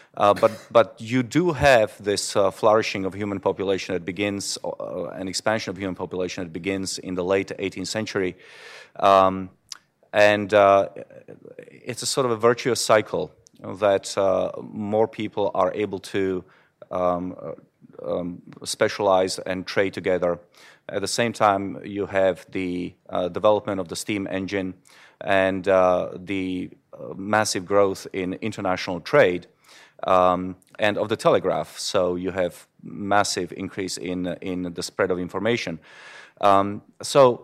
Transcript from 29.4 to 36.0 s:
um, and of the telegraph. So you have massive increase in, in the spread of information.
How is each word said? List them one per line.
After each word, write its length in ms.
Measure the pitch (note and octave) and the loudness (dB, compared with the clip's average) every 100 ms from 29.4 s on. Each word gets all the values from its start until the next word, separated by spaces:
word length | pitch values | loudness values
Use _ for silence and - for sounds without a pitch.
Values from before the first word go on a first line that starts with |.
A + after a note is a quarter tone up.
| - _ _ - - _ - | -6 _ _ -20 -20 _ 2
um, 520 | F#2 F2+ F2+ F#2 F#2 _ - | 4 4 2 -2 -10 _ -2
and 200 | G#2+ G#2 | 0 0
of 100 | G#2+ | -2
the 80 | A2 | 0
telegraph. 640 | E3+ A#2 F#2 D#2+ D#2+ - | 2 2 2 -2 -4 -8
So 360 | - G2+ F2+ F2+ | -4 0 0 -2
you 160 | F2+ | -4
have 360 | F#2 F2+ - - _ | -2 -4 -4 -20 _
massive 720 | - - G2+ G2+ G2+ - E2+ | -16 -10 0 2 2 -2 -6
increase 440 | - F#2+ - F#2+ - | -8 -10 -8 -8 -8
in, 300 | F2+ F2+ F2+ E2+ | -8 -6 -6 -6
in 320 | F#2+ F#2 F2+ | -8 -6 -8
the 100 | E2+ | -8
spread 280 | E2+ - G2 | -8 -2 -2
of 60 | F2+ | -2
information. 640 | F2 G2 G#2 A#2+ - D#2+ - - | -4 -4 -2 -2 -4 -10 -14 -20